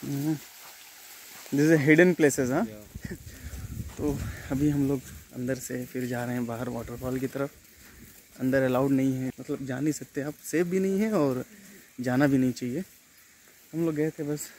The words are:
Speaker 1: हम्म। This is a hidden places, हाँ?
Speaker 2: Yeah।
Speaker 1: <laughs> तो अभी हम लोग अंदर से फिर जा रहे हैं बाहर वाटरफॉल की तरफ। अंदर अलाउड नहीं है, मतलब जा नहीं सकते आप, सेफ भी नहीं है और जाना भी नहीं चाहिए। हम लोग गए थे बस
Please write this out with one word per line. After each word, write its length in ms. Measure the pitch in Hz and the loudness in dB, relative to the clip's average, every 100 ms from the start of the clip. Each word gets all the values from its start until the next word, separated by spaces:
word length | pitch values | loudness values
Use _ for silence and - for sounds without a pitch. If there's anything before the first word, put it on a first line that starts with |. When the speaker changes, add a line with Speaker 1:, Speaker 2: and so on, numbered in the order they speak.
Speaker 1:
हम्म। 280 | - 139 147 151 - - - - - - - - - - - 139 | -4 -4 -2 -2 -4 -20 -20 -20 -20 -20 -20 -20 -20 -20 -4 2
This 100 | 151 | 6
is 60 | |
a 20 | 160 | 6
hidden 320 | 139 156 180 175 | 8 8 8 6
places, 280 | 151 135 127 | 4 4 0
हाँ? 80 | 139 220 | 0 -2
Speaker 2:
Yeah। 420 | 107 107 - - | -6 -14 -14 -12
Speaker 1:
<laughs> 800 | 180 - - - - - - - - | -14 -14 -16 -16 -14 -12 -10 -12 -6
तो 120 | 147 139 - - - | -4 -4 -6 -10 -6
अभी 160 | 135 147 | 0 2
हम 180 | 143 139 | 2 0
लोग 120 | 139 - - - - | 0 -4 -18 -16 -8
अंदर 200 | 127 131 - | -4 -4 -6
से 100 | 127 123 | -8 -6
फिर 160 | 131 127 | -6 -4
जा 100 | 123 | -4
रहे 100 | 120 | -4
हैं 120 | 123 120 | -4 -4
बाहर 220 | 117 123 120 | -4 -6 -6
वाटरफॉल 420 | 113 120 127 131 | -8 -8 -6 -4
की 40 | 127 | -4
तरफ। 160 | 135 139 - - - - - - - - - | -4 -6 -8 -20 -20 -20 -20 -20 -20 -20 -4
अंदर 180 | 131 135 131 | 0 2 4
अलाउड 200 | 127 139 135 | 4 4 4
नहीं 120 | 135 131 | 2 0
है, 100 | 131 - | -4 -8
मतलब 180 | 127 143 131 | -8 -8 -6
जा 100 | 127 | -2
नहीं 120 | 147 147 | -2 -2
सकते 240 | 135 - 139 | -6 -6 -6
आप, 40 | 147 - | -8 -4
सेफ 160 | 156 175 | -2 0
भी 80 | 185 190 | 0 0
नहीं 120 | 196 | 2
है 100 | 220 214 | 2 2
और 240 | 143 127 - - - - - - 127 | 2 0 -4 -14 -20 -20 -20 -6 0
जाना 180 | 127 147 | 4 4
भी 60 | 135 | 4
नहीं 140 | 127 120 | 2 0
चाहिए। 220 | 127 131 190 - _ _ - - - - - | -4 -6 -8 -12 _ _ -20 -20 -20 -20 -12
हम 120 | 160 165 | -4 -2
लोग 80 | 151 | 0
गए 100 | 156 - | -2 -2
थे 80 | 147 | -6
बस 180 | 147 - | -6 -8